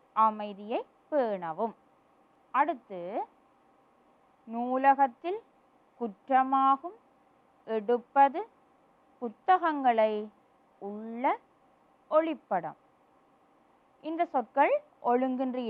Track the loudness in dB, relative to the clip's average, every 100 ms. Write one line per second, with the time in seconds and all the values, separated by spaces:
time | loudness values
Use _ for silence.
0 | _ 2 2 2 -10 -12 -6 -6 -8 _
1 | -4 -2 0 -2 -6 -6 -6 -6 _ _
2 | _ _ _ _ _ 0 0 -2 -10 -12
3 | -8 -8 -8 _ _ _ _ _ _ _
4 | _ _ _ _ -12 -8 -2 2 4 4
5 | 2 0 -6 -6 _ _ _ _ _ -10
6 | -10 -10 0 2 4 4 4 2 -2 -16
7 | _ _ _ _ _ _ -6 -4 0 -2
8 | 0 4 4 2 -10 _ _ _ _ _
9 | _ -12 -12 -6 2 2 2 0 2 4
10 | 2 0 -8 _ _ _ _ _ -14 -12
11 | -12 -4 -4 -4 _ _ _ _ _ _
12 | 0 0 0 -6 -4 -6 -6 -14 _ _
13 | _ _ _ _ _ _ _ _ _ _
14 | -10 -6 -2 -2 -2 0 2 2 -4 _
15 | -2 0 0 -2 -4 -4